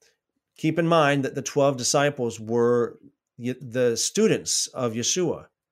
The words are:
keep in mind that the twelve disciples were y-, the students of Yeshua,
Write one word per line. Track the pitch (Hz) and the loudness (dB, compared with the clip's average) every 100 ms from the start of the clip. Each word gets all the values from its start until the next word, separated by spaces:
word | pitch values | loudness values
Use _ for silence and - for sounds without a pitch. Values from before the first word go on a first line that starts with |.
| _ _ _ _ _ - | _ _ _ _ _ -6
keep | 156 160 | -2 0
in | 165 | 2
mind | 165 143 143 | 4 4 2
that | 131 | -2
the | 135 | -4
twelve | 139 143 139 127 | -4 0 2 0
disciples | 117 147 143 143 120 107 | 0 2 2 0 -4 -6
were | 110 117 120 120 117 - - _ _ - | -2 2 4 2 0 -6 -20 _ _ -10
y-, | 120 127 | -8 -8
the | 131 123 123 117 | -6 0 0 0
students | - 196 214 135 - - - | -2 2 2 2 -2 -4 -4
of | 131 120 | -4 -4
Yeshua, | 113 113 180 170 78 - _ _ | -2 -2 -2 -2 -4 -10 _ _